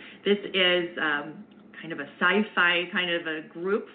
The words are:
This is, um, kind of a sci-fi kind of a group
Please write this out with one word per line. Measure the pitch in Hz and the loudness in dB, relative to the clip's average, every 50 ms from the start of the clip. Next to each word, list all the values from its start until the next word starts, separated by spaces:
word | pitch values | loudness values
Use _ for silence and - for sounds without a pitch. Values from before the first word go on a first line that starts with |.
| - - - - - | -18 -20 -20 -4 0
This | 196 202 202 - - - | 2 2 2 0 -2 0
is, | 190 180 180 180 180 175 170 - - | 2 4 4 4 2 0 -2 -4 -4
um, | 156 156 147 147 147 156 - - - - - - - - - - | -2 -2 -2 -2 -4 -8 -12 -14 -18 -20 -20 -20 -20 -20 -18 -14
kind | - 160 165 | -12 -10 -10
of | 143 | -10
a | 139 - - - | -10 -12 -4 0
sci-fi | 185 180 190 208 214 - - 196 175 175 175 175 180 175 | 2 4 4 4 2 2 2 4 4 4 4 2 0 -2
kind | 202 185 180 175 | -2 -2 0 0
of | 170 170 165 | 0 -2 -2
a | 160 156 160 160 | -4 -6 -6 -8
group | - - 165 175 190 196 - - - | -10 -10 -6 -2 0 0 -2 -2 -6